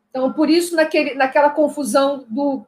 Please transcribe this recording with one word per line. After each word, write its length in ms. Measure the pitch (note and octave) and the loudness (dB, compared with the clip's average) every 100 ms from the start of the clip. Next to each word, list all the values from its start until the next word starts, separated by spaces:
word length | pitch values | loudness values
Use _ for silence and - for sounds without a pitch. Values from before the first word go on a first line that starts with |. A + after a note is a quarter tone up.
| _ | _
Então, 220 | C4 C4 | -4 -4
por 180 | D#4 D4 | 0 2
isso, 280 | E4+ F4 E4 | 2 0 0
naquele, 360 | D#4 D#4 C#4+ | 0 0 0
naquela 360 | C4 C4+ D4 C#4+ | 0 0 2 2
confusão 760 | D4 D4 - C4 C4+ C#4 C#4 A#3+ | 2 0 -2 -2 0 0 -2 -6
do, 360 | A3 C#4+ C4+ | -4 -2 -4